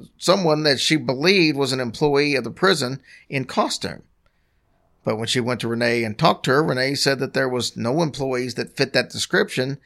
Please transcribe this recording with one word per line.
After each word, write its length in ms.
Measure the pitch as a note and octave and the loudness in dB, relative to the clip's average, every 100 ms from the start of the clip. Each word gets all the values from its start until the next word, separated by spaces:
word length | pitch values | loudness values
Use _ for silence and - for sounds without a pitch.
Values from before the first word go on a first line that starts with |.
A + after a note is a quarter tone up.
| - _ | -16 _
someone 460 | - G3 E3 D3+ | 2 2 4 2
that 160 | D3+ B2+ | 2 2
she 160 | - D#3+ | 2 0
believed 600 | B2 B2+ E3+ G3 D#3+ C#3 | 0 0 2 4 4 2
was 160 | C3+ | -2
an 80 | C3 | -2
employee 540 | A#2+ - D3+ C#3+ D3 | -4 -2 2 2 2
of 100 | C3 | 0
the 60 | A#2 | -4
prison 500 | - F#3 E3 B2+ C3+ - - _ | 0 2 2 0 -6 -12 -20 _
in 160 | C#3 | -6
costume. 580 | C3 - C4 - F#2 - - _ _ _ _ _ _ _ _ _ | -4 -2 -2 -2 -8 -10 -16 _ _ _ _ _ _ _ _ _
But 120 | - A2 | -4 -4
when 120 | A2+ | -2
she 120 | B2+ | -2
went 200 | A#2+ A#2+ | -2 -4
to 80 | A2+ | -4
Renee 360 | A#2 A#2+ A#2+ | -2 0 0
and 140 | A2+ G#2+ | -2 2
talked 260 | E3+ A3 | 2 2
to 60 | - | 2
her, 120 | C3+ | 2
Renee 320 | D#3+ B2+ C3+ | 2 0 -2
said 240 | C#3 C#3+ C3+ | 0 0 0
that 120 | C3 | -2
there 160 | C3+ C3 | 0 0
was 280 | B2 A#2 - | 0 -4 -4
no 240 | A2+ D3 | -2 0
employees 540 | E3 - C3+ B2+ B2+ A2+ | 0 -2 -4 -2 -4 -6
that 200 | A2+ - | -8 -2
fit 160 | C3+ | 0
that 160 | C3+ A#2+ | 0 -2
description, 720 | A2 - - G3 - C3 C#3 | -4 -2 0 0 -2 -4 -6